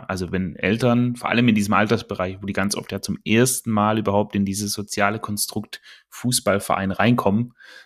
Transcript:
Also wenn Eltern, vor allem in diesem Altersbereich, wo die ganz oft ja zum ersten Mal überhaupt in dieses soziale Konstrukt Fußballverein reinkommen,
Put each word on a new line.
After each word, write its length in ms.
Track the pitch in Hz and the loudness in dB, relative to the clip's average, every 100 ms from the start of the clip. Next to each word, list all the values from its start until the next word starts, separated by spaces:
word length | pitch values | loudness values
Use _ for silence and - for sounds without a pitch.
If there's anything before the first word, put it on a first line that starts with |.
| - | -4
Also 240 | 92 87 | -6 -4
wenn 240 | 92 92 - | -4 -4 -2
Eltern, 600 | 92 117 127 120 123 120 | 0 2 2 4 2 -2
vor 140 | - | 0
allem 180 | 113 120 | 2 4
in 60 | 107 | 4
diesem 180 | 101 | 2
Altersbereich, 640 | 98 104 113 - 98 92 95 | 2 2 0 -2 -6 -6 -6
wo 60 | 101 | -8
die 60 | |
ganz 220 | 101 101 - | -2 -2 -4
oft 160 | - | -6
ja 100 | 98 | -8
zum 180 | - - | -6 -8
ersten 460 | - 110 123 - - | 2 4 4 2 -2
Mal 300 | 107 104 110 | 0 2 2
überhaupt 360 | 107 101 104 104 | 2 2 2 0
in 100 | 98 | 0
dieses 260 | 98 101 | -2 -4
soziale 480 | 107 101 - 101 110 | -6 -6 0 0 0
Konstrukt 640 | - 104 - 107 104 - - - _ | -6 -6 -6 -6 -10 -14 -20 -20 _
Fußballverein 800 | - 123 120 - 98 - - 98 | -6 -2 0 0 0 0 -2 -2
reinkommen, 640 | 95 104 123 - 104 123 _ - - | 0 2 4 2 2 -2 _ -20 -20